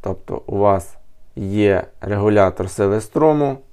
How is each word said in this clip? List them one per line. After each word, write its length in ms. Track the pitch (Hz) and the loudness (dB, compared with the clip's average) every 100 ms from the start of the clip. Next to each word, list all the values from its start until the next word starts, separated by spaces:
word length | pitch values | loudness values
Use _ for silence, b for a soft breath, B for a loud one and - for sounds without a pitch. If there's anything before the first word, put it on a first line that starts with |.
Тобто 420 | - 92 - - - | -8 -8 -8 -12 -8
у 120 | 98 | 0
вас 360 | 101 98 - - - - - - | 2 2 -2 -16 -20 -20 -18 -10
є 480 | 98 101 104 98 - - | -6 2 2 2 -2 -12
регулятор 720 | - 104 104 104 95 - 95 | -6 0 2 4 4 2 -8
сили 300 | - 101 104 | -2 0 0
струму. 580 | 107 160 156 151 143 131 - | -2 0 2 2 0 -4 -12